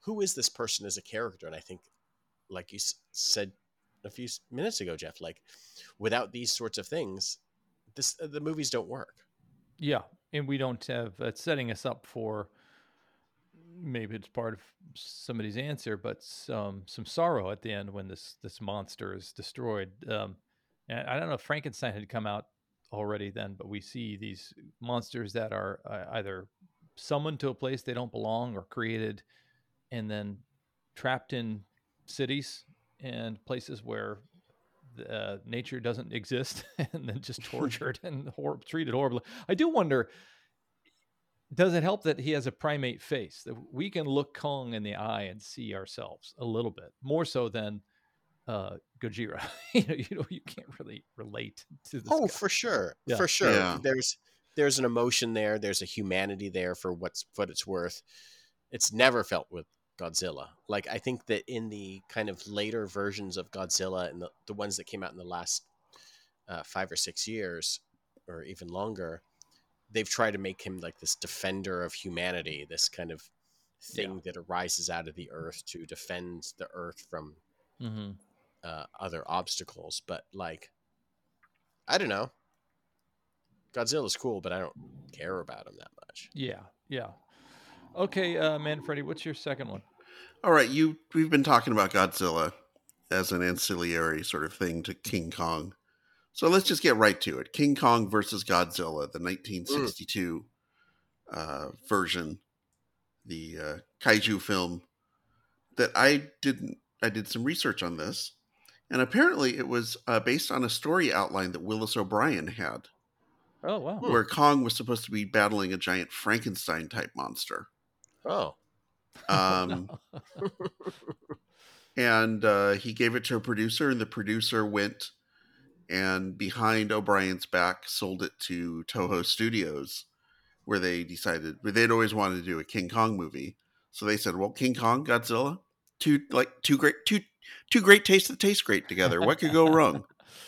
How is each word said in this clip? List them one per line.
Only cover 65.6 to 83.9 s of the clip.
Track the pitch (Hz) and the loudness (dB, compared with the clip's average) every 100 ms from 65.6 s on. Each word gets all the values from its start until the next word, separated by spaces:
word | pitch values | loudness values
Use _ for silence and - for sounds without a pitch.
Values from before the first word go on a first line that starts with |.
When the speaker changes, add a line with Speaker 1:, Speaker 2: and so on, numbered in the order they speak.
| _ _ _ - - - _ _ - | _ _ _ -20 -20 -20 _ _ -12
Speaker 1:
uh, | 85 | -12
five | - 95 95 | -8 -6 -4
or | - | -4
six | - - 107 | -6 -6 -6
years, | 110 92 85 - - _ _ _ _ - | -6 -6 -6 -6 -6 _ _ _ _ -16
or | 85 | -14
even | 80 92 87 | -14 -14 -10
longer, | 90 107 95 85 82 _ _ - _ _ _ _ | -6 -6 -6 -8 -10 _ _ -20 _ _ _ _
they've | 110 107 | -4 -2
tried | - 113 | 2 2
to | 101 | 0
make | 95 95 | -6 -8
him, | 101 92 | -10 -10
like, | 85 - | -10 -8
this | 82 - | -4 -4
defender | - - 95 98 95 90 | -4 -4 -4 -2 -4 -4
of | 87 | -6
humanity, | - 95 87 90 90 80 73 76 | -8 -8 -4 -2 -2 -6 -8 -8
this | 82 - | -2 -2
kind | - 85 | -2 -10
of | 78 - _ _ _ _ _ | -10 -16 _ _ _ _ _
thing | - - 98 95 | -12 -6 -6 -6
Speaker 2:
Yeah. | 92 | -10
Speaker 1:
that | 87 85 | -12 -4
arises | 90 90 - 85 | -4 -2 -2 -2
out | 85 80 | -4 -6
of | |
the | 82 82 | -12 -12
earth | 80 82 - - | -10 -10 -12 -14
to | 85 80 | -14 -12
defend | - - 90 90 85 - - | -14 -8 -8 -8 -10 -14 -14
the | - | -14
earth | 90 85 - - | -12 -12 -14 -12
from, | 85 76 78 _ _ _ - | -12 -12 -18 _ _ _ -14
Speaker 2:
Mm-hmm. | 120 110 101 98 _ _ _ _ | -10 -8 -10 -12 _ _ _ _
Speaker 1:
uh, | 85 80 - - | -14 -12 -14 -10
other | 95 82 - | -8 -8 -4
obstacles. | 87 90 - 87 85 82 - - | -4 -2 -6 -8 -16 -12 -10 -8
But, | 87 - | -10 -10
like, | 98 85 80 - _ _ _ _ _ _ _ _ _ _ _ - | -10 -10 -10 -16 _ _ _ _ _ _ _ _ _ _ _ 0
I | 190 | 2
don't | 156 | 2
know. | 101 120 _ _ _ _ _ _ _ _ _ _ _ _ _ _ | 0 -4 _ _ _ _ _ _ _ _ _ _ _ _ _ _
Godzilla's | 123 120 | -4 0